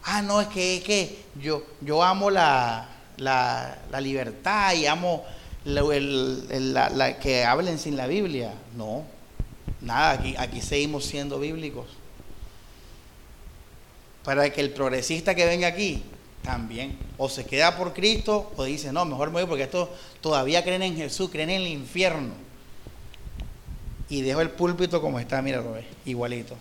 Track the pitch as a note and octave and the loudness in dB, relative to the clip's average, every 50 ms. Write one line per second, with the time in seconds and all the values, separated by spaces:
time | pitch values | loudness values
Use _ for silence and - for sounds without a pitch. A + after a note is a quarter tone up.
0 | - - F#3+ G#3 G#3 G3+ G3+ G#3 G#3 G#3 - F#3+ F3+ F3+ F#3 F3+ F3+ F#3 G#3 G3+ | -4 0 0 0 0 2 4 4 2 2 0 0 0 2 0 0 0 2 2 2
1 | F#3 - - - - - - C#3+ C3+ D3 D#3 D3 C#3+ - - - C#3 C#3+ D3 D#3 | 2 0 -4 -12 -16 -16 -16 -8 -2 -2 -2 -2 -2 -8 -14 -12 -4 0 4 6
2 | E3+ F3+ F#3+ G3 G3 G3+ G3 F#3+ E3+ D3+ C#3 C3 B2 A#2+ A2+ A2+ A#2+ - - - | 6 6 6 4 4 4 6 6 8 8 8 6 4 2 0 -2 -4 -10 -14 -18
3 | - - - - C3+ C3+ C3+ B2+ B2+ B2 B2 B2 B2 C3 C3 B2 - - - C3+ | -18 -20 -12 -6 0 2 4 4 4 4 2 -2 -4 -6 -10 -12 -12 -8 -6 -4
4 | C#3 C3+ C3+ C3+ B2+ A2+ G#2+ - - F3+ G3+ G#3+ G3+ G3 F#3 E3 D#3 C#3+ D3+ E3+ | -2 -2 -2 -2 -2 -4 -6 -4 0 0 2 4 6 6 4 6 6 4 4 4
5 | F3+ F3+ E3+ D3+ - - - - - - - - - C#3+ C#3+ C#3+ C#3+ D3 D3 C#3+ | 2 0 0 0 -2 -8 -12 -12 -12 -12 -14 -10 -4 -2 2 2 4 4 4 4
6 | C#3 C#3 C#3 C3 C3 C3 C3 C3 C3 C3+ - C3+ C3 C3 C3 C3 B2 C#3 - C3+ | 2 2 2 2 2 0 -2 -4 -6 -4 -4 -2 0 2 4 4 4 4 4 4
7 | C3+ C3 B2+ - - C#3+ C3 B2 B2 A#2 B2 D3 F3+ F#3 E3 D3+ - D#3+ D3 C3+ | 2 2 2 0 0 2 4 4 6 6 6 4 4 0 -2 -2 -2 -4 -2 -2
8 | B2+ B2+ D#3 G3+ G#3 F#3 D3+ C3 A#2+ A2 G2+ G#2 G#2+ - A#2 A#2+ A2 G#2+ A2 C3+ | -2 0 0 0 0 0 -2 -4 -4 -4 -8 -10 -14 -14 -10 -8 -6 -6 -6 -6
9 | D#3 D3 - - - - - - - - - - - - - - - A#2+ A#2 B2+ | -8 -10 -16 -20 -20 -20 -8 -8 -8 -8 -8 -12 -8 -8 -8 -6 -4 -2 2 6
10 | D3+ D#3+ C#3 C3 C3+ C3 C3 B2+ B2+ B2+ B2 A#2+ A2+ - C#3+ C#3+ D3 D3 D3+ C#3+ | 6 6 6 4 0 -2 -2 -2 -4 -4 -4 -6 -4 0 0 2 2 0 -2 -4
11 | C#3 - - C#3+ C#3+ C#3+ C#3 C#3 C#3 D3+ D#3+ E3 D#3+ D3 C3 A#2+ A#2 - - - | -4 -4 -6 -6 -6 -4 -4 -4 -4 -4 -4 -6 -8 -8 -10 -10 -12 -14 -16 -18
12 | - - - - - - - - - - - - - - - - - - - - | -18 -18 -18 -16 -16 -14 -14 -12 -14 -14 -14 -16 -20 -20 -20 -20 -20 -20 -20 -20
13 | - - - - - - - - - - - - - - - - - - - - | -20 -20 -20 -20 -20 -20 -20 -18 -18 -18 -18 -18 -20 -20 -20 -20 -20 -20 -20 -20
14 | - - - - - - C#3 C#3 C#3+ D3 C#3+ - C#3+ C#3+ C#3 C3+ C#3 C3 B2+ C3 | -20 -20 -20 -12 -4 -2 2 4 4 4 4 2 -2 -2 0 0 0 0 0 0
15 | A#2+ - E3 D#3+ E3 G3 F#3 E3+ F3 E3+ F3 F3 F3 F3 E3 F3+ G#3 G3 D3+ - | -2 -2 -2 0 2 0 4 4 4 4 4 4 2 0 0 0 -2 0 0 -2
16 | - - - - - - - - - C#3 B2+ A#2+ A#2 A2+ A2+ A2+ C3 C#3 C#3 - | -6 -8 -14 -18 -20 -20 -20 -12 -6 -6 -4 -4 -4 -6 -6 -8 -8 -8 -8 -10
17 | - - - - C#3 C3 - - B2 - - C3+ D#3 E3+ F3 F3 F3+ F3 E3+ - | -10 -12 -4 -2 -2 -2 -2 -4 -6 -2 2 6 6 6 6 4 -4 -4 -2 2
18 | F3+ G#3+ A3 G#3+ - - G#3+ G#3 G3+ - - - C3+ C3 C#3+ D3+ D3 C#3+ C3 D#3+ | 2 4 4 4 2 2 2 2 2 -2 -4 -4 -4 -2 -2 -4 -4 -4 0 0
19 | F3+ E3 C#3+ B2+ C#3+ D3+ E3 E3+ F3+ F3 E3+ C#3 C3+ C3 - F3+ F3+ F3 - - | 0 0 0 -2 -2 -2 0 -2 0 0 0 -2 -2 -2 -2 -2 -2 -2 -6 -14
20 | - - - - - D#3 D#3 C#3+ C3 C3 D#3 E3+ F3 F3+ F3+ F#3 F#3+ F#3+ E3+ D#3+ | -14 -16 -18 -6 0 2 2 4 4 4 4 4 4 2 0 0 0 -2 -2 -2
21 | D#3 C#3 - - F#3+ F3+ - D3+ D#3 D#3+ F#3 F#3+ F#3 F3 D#3+ C#3+ C3 B2 - F3 | -4 -4 -4 -4 -4 -4 -2 -4 -2 0 0 -2 -2 -2 -4 -6 -8 -8 0 2
22 | F#3+ F#3 E3 D#3 C#3 A#2 - - - - - - - - - - - - - - | 2 4 4 2 -4 -6 -8 -10 -14 -18 -18 -20 -18 -16 -16 -14 -14 -16 -16 -14
23 | - - - - - - - - - - - - - - - - - - - - | -16 -16 -14 -12 -12 -12 -10 -8 -10 -10 -10 -14 -14 -14 -14 -12 -10 -12 -8 -10
24 | - - D3 C#3+ C3 C3 C3 D3+ E3 D#3+ E3 - F3 F3 F3 E3+ F3+ F3 E3+ E3+ | -8 -4 -4 -2 0 0 2 2 2 0 2 0 2 2 2 2 0 2 2 0
25 | D3 D3+ C3+ B2 A#2+ - - C3+ C3 C3+ C3 B2+ A#2+ A#2 A2+ A2 A2+ - - - | 0 0 -2 -2 -4 -2 -2 0 0 0 -2 -2 -2 -4 -6 -8 -10 -12 -16 -14
26 | - - B2+ A#2+ A#2+ A#2+ B2 A#2+ A#2 A#2 B2 A#2+ | -8 -6 -4 -2 -2 -2 -4 -6 -8 -10 -14 -16